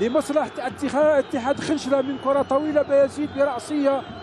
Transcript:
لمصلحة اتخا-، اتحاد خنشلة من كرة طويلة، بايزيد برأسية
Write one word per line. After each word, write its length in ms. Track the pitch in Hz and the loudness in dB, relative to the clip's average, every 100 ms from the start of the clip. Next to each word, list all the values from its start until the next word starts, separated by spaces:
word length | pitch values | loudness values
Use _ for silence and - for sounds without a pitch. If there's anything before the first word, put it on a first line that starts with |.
لمصلحة 500 | 214 285 - 285 254 - | 0 0 0 0 -2 -6
اتخا-، 380 | 262 - 285 254 | -8 -6 -4 2
اتحاد 640 | 302 294 262 285 233 277 | 4 4 2 -2 -2 -2
خنشلة 420 | - 294 262 277 | 0 -2 0 0
من 160 | 262 269 | 0 -4
كرة 240 | 262 277 | 0 0
طويلة، 400 | 254 269 311 294 | 2 0 2 0
بايزيد 480 | 285 277 277 - 294 269 | 2 4 4 0 -6 0
برأسية 680 | 277 247 - 302 277 269 - - | 0 0 -4 0 2 0 -4 -14